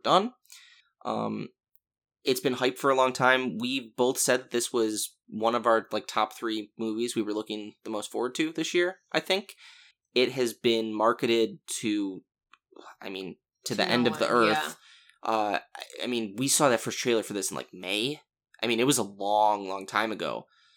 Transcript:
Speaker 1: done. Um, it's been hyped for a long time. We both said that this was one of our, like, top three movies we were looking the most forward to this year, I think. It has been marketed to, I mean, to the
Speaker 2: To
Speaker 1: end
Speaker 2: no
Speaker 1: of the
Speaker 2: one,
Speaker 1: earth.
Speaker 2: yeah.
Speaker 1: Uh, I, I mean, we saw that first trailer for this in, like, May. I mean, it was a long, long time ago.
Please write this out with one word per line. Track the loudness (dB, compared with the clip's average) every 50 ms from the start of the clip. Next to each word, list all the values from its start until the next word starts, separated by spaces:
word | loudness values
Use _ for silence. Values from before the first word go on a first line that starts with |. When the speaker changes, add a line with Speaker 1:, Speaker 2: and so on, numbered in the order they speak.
| 0
Speaker 1:
done. | 2 4 4 2 0 -4 _ _ _ -20 -20 -20 -20 -20 _ _ _ _ _ -8
Um, | -6 -4 -4 -4 -4 -4 -6 -8 -10 -14 _ _ _ _ _ _ _ _ _ _ _ _ _ -2
it's | -2 -2 0
been | 0 -2 0
hyped | 2 0 0 0 0
for | 2 2
a | 4
long | 4 4 2 2
time. | 2 4 4 4 4 2 -2 -4 -4
We | -4 -4 -4 -6 -6 -6 -2
both | 2 2 2 2 2
said | 2 2 2 2 0
that | -2
this | -2 -2 -2 0 0
was | 2 2 2 0 -2 -6 -6 -10 _ _ -14
one | -6 -2 0 0 0
of | 2 4
our, | 4 4 4 2 0 -4
like, | -6 -6
top | -4 -2 -2 -2 -2 -2
three | -6 -6 -4 -4 -4 -6 -10 _ -6
movies | -4 -4 -2 -2 -2 -2 -2
we | -2 -2
were | -2 -2
looking | -4 -4 -4 -6 -8 -8 -10 -14 _ -10
the | -8
most | -6 -6 -6 -6 -4
forward | -4 -4 -2 -2
to | -2 -4 -2 -2
this | -4 -4 -2 0
year, | 0 0 0 -2 -6 _ _ -4
I | -4
think. | 0 0 -2 -2 -2 -6 -14 -20 -20 -20 -20 -20 -20 -20 _ _ _ _ _
It | 2 2 2 2
has | 0 0 0 0
been | 0 0 2 2 2 0 -2 -2
marketed | 2 2 2 2 2 2 2 4 4 2 0 -2 -6 _ -12 -10 -6
to, | -2 -2 0 0 -2 -2 -6 -10 -14 _ _ _ _ _ _ _ _ _ _ -20 -20 -20 -20 _
I | -14 -12
mean, | -10 -10 -10 -10 -12 -14 _ _ _ _ _
to | -6 -2
the | -2 0
Speaker 2:
To | 2
Speaker 1:
end | 2 2 2
Speaker 2:
no | 2
Speaker 1:
of | 2 2
the | 0
Speaker 2:
one, | 2 4
Speaker 1:
earth. | 4 4 4 4 2 0 -4 -8 -12 _ -20 -20 -20 _ _ _ _ -4
Speaker 2:
yeah. | -2
Speaker 1:
Uh, | 0 0 0 0 -2 -2 -4 _ -14
I, | -16 -16 -16 -10 -8 -6
I |
mean, | -4 -2 -2 -2 -4 -4
we | -4 -2 0
saw | 2 4 4 4
that | 4 2
first | 0 -4 -6 -2
trailer | 0 2 2 2 2
for | -2 -4
this | -4 -4 -4
in, | -6
like, | -8 -10 -10 -14
May. | -12 -6 -4 -2 -2 -2 -2 -4 -8 -12 _ _ _ _ _ _ _ -2
I |
mean, | 0 2 2
it | 4
was | 4 4 2
a | 0
long, | -2 -6 -4 -2 2 4 4 6 4 4 2 -2 -6
long | -6 -8 -8
time | -4 -2 -2 -2 0 -2
ago. | -4 -4 -6 -6 -6 -10 _ _ _ _ _ _